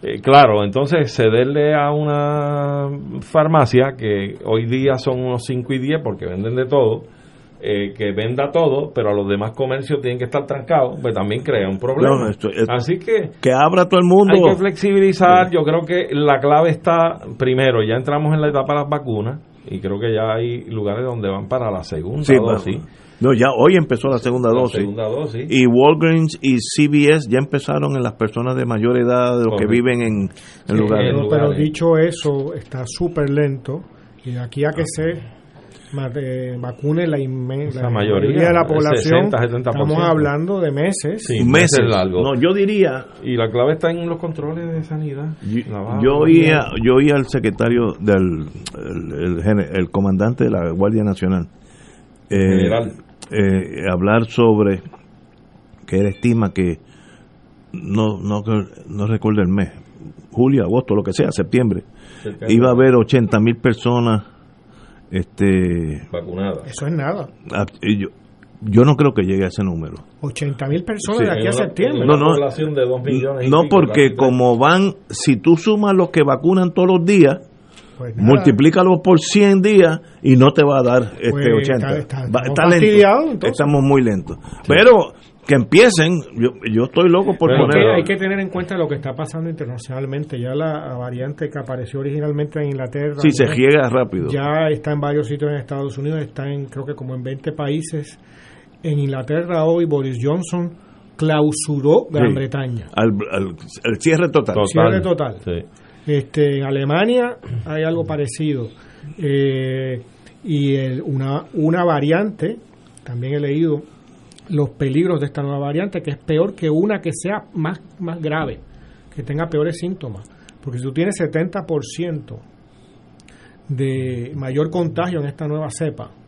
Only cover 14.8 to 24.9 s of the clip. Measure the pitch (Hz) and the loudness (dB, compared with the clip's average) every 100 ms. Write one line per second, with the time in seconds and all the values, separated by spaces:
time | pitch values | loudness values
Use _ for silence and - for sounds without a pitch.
14.8 | 202 196 196 185 180 180 180 175 147 160 | 0 4 4 4 6 6 4 0 0 -2
15.8 | 156 180 175 143 147 135 139 147 165 160 | -2 -4 -2 0 2 2 4 4 2 0
16.8 | 170 170 165 - - 120 127 127 135 117 | 0 2 2 -2 -14 -4 -2 2 2 2
17.8 | 107 117 131 147 151 156 151 143 135 147 | 0 -2 -2 -2 0 0 0 0 -2 -2
18.8 | 143 147 135 107 110 143 - _ - 98 | -2 -6 -4 -6 -4 -8 -14 _ -14 -8
19.8 | - 101 113 110 110 110 120 120 - 110 | -6 -4 -2 -2 -2 -2 -4 -6 -8 -8
20.8 | 104 104 127 117 101 98 104 127 117 95 | -6 -4 -6 -6 -6 -6 -4 -4 -4 -6
21.8 | 87 78 85 135 143 131 113 110 92 117 | -8 -8 -6 -6 2 4 4 -2 -4 -8
22.8 | - - - - 123 123 127 123 143 185 | -10 -20 -20 -2 2 4 2 4 4 4
23.8 | 156 120 139 127 120 127 123 117 127 - | 2 -2 -2 -2 -2 -2 0 0 0 -2
24.8 | 101 | -6